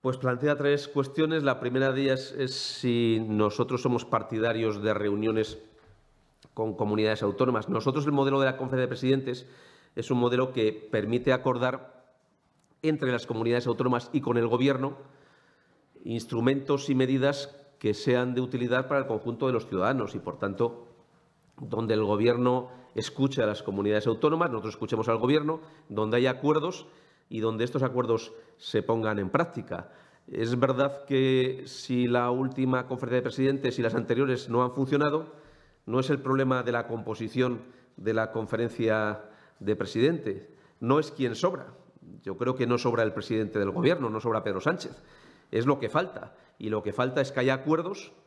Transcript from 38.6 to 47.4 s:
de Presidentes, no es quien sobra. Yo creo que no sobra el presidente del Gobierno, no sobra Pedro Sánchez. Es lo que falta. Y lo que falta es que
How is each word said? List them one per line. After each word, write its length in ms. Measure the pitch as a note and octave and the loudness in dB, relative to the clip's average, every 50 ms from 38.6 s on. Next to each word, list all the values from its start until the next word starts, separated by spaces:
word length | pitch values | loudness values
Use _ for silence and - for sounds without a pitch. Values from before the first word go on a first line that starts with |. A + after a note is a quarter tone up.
| A#2+ A#2 A#2 - A#2 A2 A2 A2 G#2+ G#2+ G#2 G#2 - - - - - _ _ _ | -2 -2 -2 0 2 2 4 2 2 0 -2 -6 -10 -18 -20 -20 -20 _ _ _
de 160 | G2 G2 G#2+ | -2 -2 0
Presidentes, 760 | - G2 F#2+ - A2+ A#2 D3+ E3+ D#3+ - A2+ F#2+ - - - - - _ _ _ _ | 0 -2 -4 0 2 4 4 2 0 -4 -6 -6 -6 -10 -18 -20 -20 _ _ _ _
no 200 | - A#2 C3+ D3+ | 0 2 2 2
es 120 | D#3 D#3 | 2 0
quien 240 | - - C3 A#2+ A2+ | -4 -4 -4 -2 -2
sobra. 380 | - - F3+ F#3 - - - - - - - _ - - - - - - | 0 0 0 0 -2 -10 -14 -18 -20 -20 -20 _ -20 -20 -20 -20 -14 -10
Yo 140 | G2 F#2+ - | -10 -6 -2
creo 180 | A#2+ A#2+ A#2 | -2 -2 0
que 100 | B2+ B2+ | 0 0
no 120 | A#2 B2 A#2 | 0 0 2
sobra 260 | - B2 A#2 A#2 A2+ | 2 0 2 2 2
el 100 | G#2+ - | 0 0
presidente 460 | - - - A2+ A2 A2 G2+ - G#2+ | -4 -6 -2 -2 -2 -2 0 0 -2
del 120 | G2+ G2 | 0 0
Gobierno, 380 | F#2+ - F3 C#3+ F3 - C3+ A2+ | 0 2 2 2 2 2 -2 -4
no 120 | G#2+ A2 | -4 -2
sobra 220 | G#2+ A#2+ A2 A2 - | -2 0 -2 0 -2
Pedro 180 | A2 F#2+ F#2+ | -2 -4 -2
Sánchez. 400 | - D3 F3 F3 - - - - - - - - - - - - _ _ | -2 -2 -2 -2 -6 -12 -16 -18 -20 -20 -20 -20 -20 -20 -20 -20 _ _
Es 140 | - A2 A#2+ | -2 0 2
lo 140 | C3+ C#3+ C3+ | 2 2 0
que 100 | - A2 | 0 -2
falta. 460 | - D#3 F#3 F3+ - G#2 - - - - - _ _ _ | 0 -2 -2 -2 -8 -14 -16 -16 -20 -20 -20 _ _ _
Y 120 | - A2 | -6 -2
lo 120 | G#2+ G#2+ | -2 -2
que 120 | G#2 G#2+ G2+ | -2 -4 -2
falta 260 | - B2+ C3 C3 C#3+ | 0 -2 0 2 0
es 140 | C3+ C3+ - | -2 0 0
que 80 | C3+ | 0